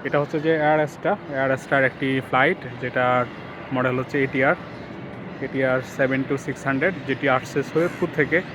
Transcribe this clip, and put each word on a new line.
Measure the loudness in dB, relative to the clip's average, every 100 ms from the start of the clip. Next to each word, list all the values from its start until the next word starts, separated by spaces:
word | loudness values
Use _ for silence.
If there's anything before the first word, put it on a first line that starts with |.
এটা | 0 0
হচ্ছে | 0 0
যে | 2
এয়ার | 4 4 4
অ্যাস্ট্রা, | 2 -2 -2 -2 -4
এয়ার | -2 0
অ্যাস্ট্রার | 0 2 2
একটি | 2 2 0 0 0
ফ্লাইট, | 4 4 2 -6 -8
যেটার | -4 0 4 2 0 -6 -14 -14 -4
মডেল | 0 2 0
হচ্ছে | -2 0
এটিআর, | 0 2 2 2 -4 -14 -14 -12 -12 -12 -12 -8
এটিআর | -4 0 2 2
সেভেন | -2 0 2 2 0
টু | -2
সিক্স | -2 -4 -2
হান্ড্রেড, | 2 0 0 -4
যেটি | 0 2
আসছে | 2 2 -4
সৈয়দপুর | 0 0 0 0 -2
থেকে। | 0 2 2 0